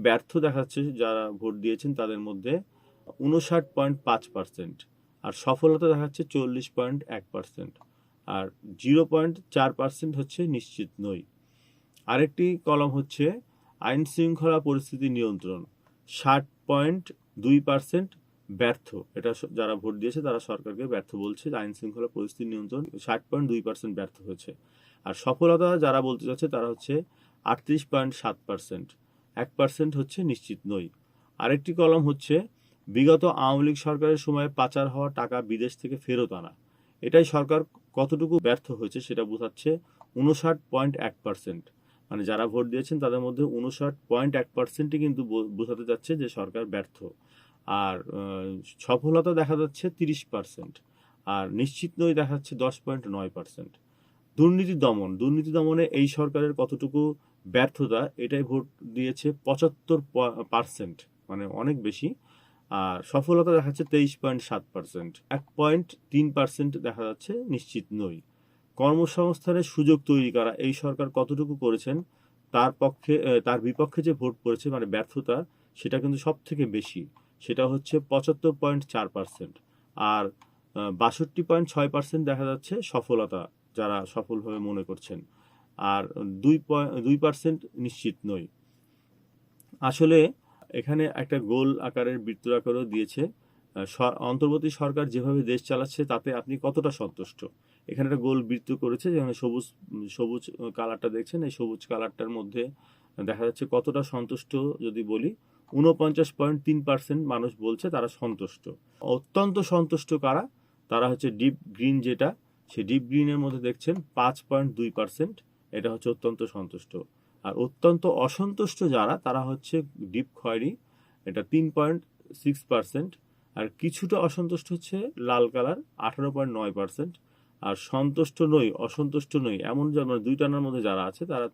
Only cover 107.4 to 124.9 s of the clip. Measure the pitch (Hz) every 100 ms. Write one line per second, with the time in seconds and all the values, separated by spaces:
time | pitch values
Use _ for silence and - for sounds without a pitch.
107.4 | 120 107 110 113 185 143 117 - 120 107
108.4 | 95 - - - _ _ - 127 - 196
109.4 | 202 196 - 175 165 160 - 156 135 151
110.4 | 254 _ _ _ _ 117 123 123 131 107
111.4 | 135 - - 101 131 139 123 120 143 -
112.4 | _ _ _ - 98 135 123 143 147 147
113.4 | 139 131 123 120 165 185 - 127 123 135
114.4 | - 139 139 107 117 - 107 - 180 214
115.4 | _ _ _ 107 110 113 123 117 120 110
116.4 | 113 101 90 - - 90 - _ _ _
117.4 | 98 120 127 - 170 170 180 - 131 -
118.4 | 202 202 202 - 175 123 107 175 131 131
119.4 | 131 135 - 165 143 - 98 107 135 -
120.4 | 120 113 139 240 _ _ _ _ 98 95
121.4 | 98 160 160 156 151 170 - _ _ -
122.4 | 143 139 - 117 - 135 180 - _ _
123.4 | _ - 110 - 165 - 175 196 170 -
124.4 | 170 170 - 170 -